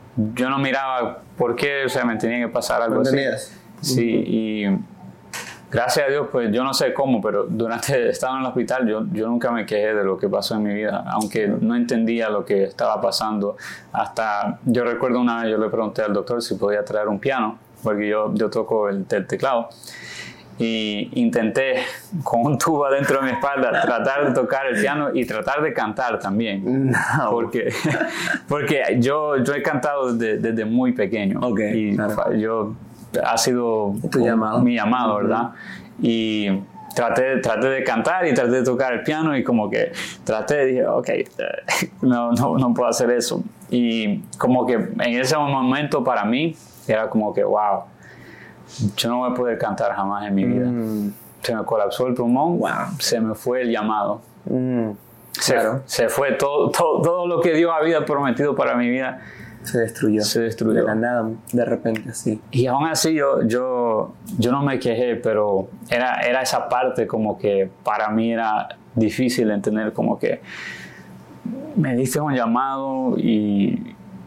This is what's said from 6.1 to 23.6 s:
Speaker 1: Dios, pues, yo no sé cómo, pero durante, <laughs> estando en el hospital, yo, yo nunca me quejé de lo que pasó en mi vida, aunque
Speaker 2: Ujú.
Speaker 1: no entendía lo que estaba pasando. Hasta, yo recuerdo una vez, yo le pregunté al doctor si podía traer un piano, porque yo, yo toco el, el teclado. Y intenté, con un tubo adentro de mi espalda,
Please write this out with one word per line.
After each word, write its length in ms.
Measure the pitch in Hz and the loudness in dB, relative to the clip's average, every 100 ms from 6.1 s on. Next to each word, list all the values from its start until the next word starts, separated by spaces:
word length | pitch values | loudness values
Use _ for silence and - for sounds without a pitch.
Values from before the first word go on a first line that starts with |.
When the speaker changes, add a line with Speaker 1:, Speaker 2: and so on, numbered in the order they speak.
Speaker 1:
Dios, 180 | 143 131 | 0 0
pues, 180 | 131 117 | 0 2
yo 140 | 110 | 2
no 80 | 131 | 0
sé 220 | 131 139 | 0 0
cómo, 260 | - 135 120 | 2 2 2
pero 240 | 107 101 | 2 0
durante, 640 | - 113 113 120 - 131 117 | -2 -2 -2 -2 0 2 2
<laughs> 0 | |
estando 280 | - 127 131 | 0 -2 -2
en 40 | |
el 40 | 131 | -2
hospital, 400 | 123 110 127 117 | -2 0 0 0
yo, 160 | 107 107 | 0 -2
yo 140 | 107 110 | -2 0
nunca 220 | 120 123 | 0 0
me 160 | 117 95 | -2 0
quejé 260 | 107 107 | 0 2
de 100 | 107 | 2
lo 120 | 95 92 | 0 0
que 100 | 101 | 0
pasó 240 | 104 98 | 0 0
en 80 | 107 | -2
mi 100 | 104 | 0
vida, 320 | 104 107 98 - | 0 -2 -4 -4
aunque 420 | 107 104 113 104 | -4 -2 0 0
Speaker 2:
Ujú. 80 | - 113 | 2 2
Speaker 1:
no 100 | 120 | 2
entendía 540 | 120 120 113 117 110 | 0 0 2 0 0
lo 160 | 104 95 | -2 0
que 180 | 101 | 2
estaba 340 | 98 - 117 107 | 2 0 0 2
pasando. 560 | 110 - 110 104 101 - - - - | 0 0 -2 -2 -2 -4 -12 -16 -8
Hasta, 680 | 110 107 - 110 104 104 - | -4 -4 -2 -2 0 -2 -4
yo 200 | 123 117 120 | 0 0 0
recuerdo 340 | 120 131 120 | 0 0 2
una 220 | 123 117 | 2 0
vez, 80 | 113 | 0
yo 80 | 107 | 0
le 100 | 107 | 2
pregunté 320 | 113 107 - | 2 0 0
al 140 | 107 | 0
doctor 260 | 101 90 120 | 0 0 -2
si 140 | 113 | -2
podía 280 | 95 101 104 | 0 2 0
traer 260 | 101 107 107 | 0 -2 0
un 120 | 101 | 0
piano, 380 | 135 131 107 110 - - | 0 0 -2 -4 -18 -6
porque 260 | 113 104 104 | -2 0 0
yo, 240 | 107 107 | 0 0
yo 140 | 107 107 | 0 0
toco 400 | 113 107 110 104 | 0 0 0 0
el, 160 | 98 92 | -2 -2
el 160 | 104 95 | -2 -2
teclado. 420 | 95 131 151 226 - - - - - - - - - | -2 0 0 -2 -12 -20 -18 -16 -14 -14 -18 -20 -4
Y 520 | 117 113 107 104 - 127 | -2 0 -2 -4 -4 0
intenté, 600 | 117 117 110 131 135 127 - - - 175 | 2 2 0 0 0 0 -2 -10 -10 -8
con 220 | - 117 135 | -2 0 2
un 100 | 135 | 0
tubo 300 | - 151 139 | 2 2 2
adentro 320 | 139 139 135 | 2 2 2
de 40 | 131 | 0
mi 60 | |
espalda, 460 | 120 139 139 | 0 -2 0